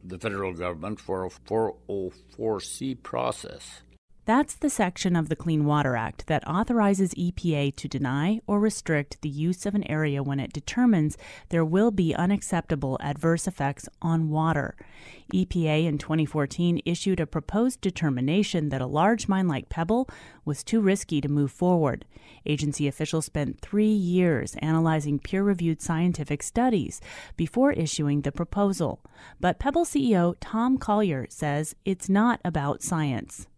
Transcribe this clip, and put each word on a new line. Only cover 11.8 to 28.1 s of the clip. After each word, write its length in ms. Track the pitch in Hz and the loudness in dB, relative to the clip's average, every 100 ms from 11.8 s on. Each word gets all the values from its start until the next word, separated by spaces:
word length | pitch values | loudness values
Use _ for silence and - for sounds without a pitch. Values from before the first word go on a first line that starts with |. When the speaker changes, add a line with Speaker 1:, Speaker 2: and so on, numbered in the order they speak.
| 233 | 2
Speaker 2:
be 240 | 196 165 | 2 0
unacceptable 840 | - 175 202 - 170 - 151 135 131 | 2 0 0 0 -4 -2 -4 -2 -4
adverse 460 | 143 143 165 165 - | -4 -2 0 0 -2
effects 400 | - 139 - - _ | -2 -4 -4 -12 _
on 280 | 170 165 156 | 0 0 2
water. 480 | 151 160 156 131 - - - - - - | 2 2 0 -4 -10 -20 -20 -20 -20 -2
E 120 | 185 180 | -2 0
P 220 | 180 160 | 0 2
A 160 | 151 | 2
in 140 | 165 147 | 2 -2
twenty 260 | - 160 | 0 0
fourteen 560 | 151 151 139 - 175 170 | 0 0 -2 0 0 2
issued 340 | - 170 196 175 | -2 -2 0 0
a 80 | 156 | -2
proposed 540 | 165 - 208 247 - | -4 -2 0 0 0
determination 880 | 190 - 156 123 131 180 202 180 151 | -4 0 0 0 2 2 2 0 0
that 140 | 135 | -2
a 40 | 127 | -2
large 400 | 147 190 233 - | 2 4 2 0
mine 220 | 190 185 | 2 2
like 200 | 135 - | 0 -4
Pebble 400 | - 170 233 262 - - - | -6 0 0 -2 -10 -20 -10
was 180 | - 143 | -6 -6
too 180 | - 226 | 0 2
risky 400 | 196 196 - 151 | 4 2 0 -2
to 80 | 165 | 0
move 220 | 147 143 | 0 0
forward. 540 | - 180 180 147 - - - - - - | 0 2 4 2 -2 -10 -20 -20 -10 -4
Agency 400 | 147 147 - 143 | -2 -2 0 -2
officials 380 | - 156 160 | -2 -2 -2
spent 360 | - 151 139 - | -2 -4 -4 -6
three 300 | - 202 214 | -2 2 4
years 640 | 214 175 180 180 135 - - | 2 2 4 4 2 -2 -4
analyzing 600 | 156 160 165 156 147 143 | 0 2 4 2 0 -2
peer-reviewed 640 | - 190 202 180 165 160 | -2 0 2 2 0 -2
scientific 600 | - 160 180 165 143 147 | -2 0 2 0 -4 -4
studies 580 | - - 254 208 - - - - - - | -2 0 2 2 -2 -8 -16 -18 -14 -4
before 360 | 165 233 269 | -2 4 2
issuing 480 | - 160 - 147 | 2 -2 0 0